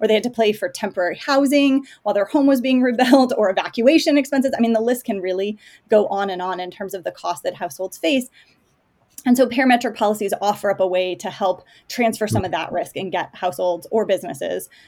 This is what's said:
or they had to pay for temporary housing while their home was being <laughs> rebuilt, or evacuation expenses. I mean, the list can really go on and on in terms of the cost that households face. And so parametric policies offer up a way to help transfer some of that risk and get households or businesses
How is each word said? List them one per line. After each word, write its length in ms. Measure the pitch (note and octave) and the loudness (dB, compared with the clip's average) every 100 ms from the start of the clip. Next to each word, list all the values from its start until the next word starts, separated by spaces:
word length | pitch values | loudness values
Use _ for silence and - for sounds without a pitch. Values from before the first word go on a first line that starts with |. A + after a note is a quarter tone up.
or 80 | A3 | 2
they 60 | |
had 80 | G#3+ | 2
to 80 | A#3+ | 0
pay 220 | B3 A3 | 0 0
for 160 | G#3 F3 | 2 -4
temporary 480 | - G3+ F#3+ F3 - | -6 -6 -2 -4 -4
housing 680 | - C#4 C#4 C#4+ C#4 C4+ C4+ - | 0 2 4 4 4 2 -2 -8
while 120 | G#3+ | -2
their 100 | C#4+ D#4+ | 0 0
home 200 | D4+ C#4 | 2 4
was 140 | C4+ | 2
being 220 | C4 B3+ | 2 2
<laughs> 0 | |
rebuilt, 500 | B3 A#3 B3+ C4+ B3+ A3+ | 2 2 6 6 4 2
or 100 | G#3 | 0
evacuation 680 | G3 E3 - A#3+ D#4+ D#4 C#4+ | 0 -2 2 4 4 4 0
expenses. 340 | C#4 C4+ C4 - | 2 0 0 0
I 40 | |
mean, 120 | A#3 | 0
the 60 | A3+ | 2
list 240 | A3+ B3 | 0 -2
can 160 | - G3+ | -4 -6
really 360 | F3+ F#3 G3+ G#3+ - - - | -4 -2 -4 -6 -14 -14 2
go 140 | G#3+ G3+ | 2 2
on 220 | G3 G3 | -2 -4
and 120 | F3+ | -4
on 160 | F3+ F3+ | -6 -6
in 120 | F3+ | -8
terms 240 | - G3 | -10 -10
of 100 | F#3+ | -8
the 80 | F3 | -10
cost 300 | F3+ F3 F3 | -8 -6 -4
that 100 | F#3 | -6
households 440 | - F3 - F#3+ - | -6 -8 -8 -10 -4
face. 300 | E4 C4+ B3 _ _ _ _ _ _ _ _ - B3+ | 0 0 -2 _ _ _ _ _ _ _ _ -4 2
And 120 | B3 | 4
so 80 | B3 | 4
parametric 500 | A#3+ C4 A#3+ B3 - | 2 2 2 0 -2
policies 380 | G#3 G#3+ G3+ - | -2 0 -4 -2
offer 280 | G3+ G#3 G3+ | -2 -2 -2
up 100 | F#3+ | 0
a 60 | F#3 | 0
way 280 | F3+ F#3 | 0 -2
to 160 | F3 G3 | -4 -8
help 340 | D3 F#3+ F#3 _ - - | -4 -2 -2 _ -20 -12
transfer 380 | - A#3 G#3+ G#3+ | -2 -2 -2 -2
some 180 | G#3+ | -2
of 60 | F#3 | -2
that 200 | E3+ - | -6 -6
risk 220 | F3 E3+ - | -6 -6 -8
and 140 | F#3 | -6
get 240 | F3 - | -6 -8
households 520 | - F#3 F3 F3+ F3 - | -6 -6 -2 -4 -4 -2
or 140 | A3 | -2
businesses 640 | G#3+ F#3 E3+ C#3 F3 F3+ - - | 0 -2 -2 -8 -6 -6 -10 -20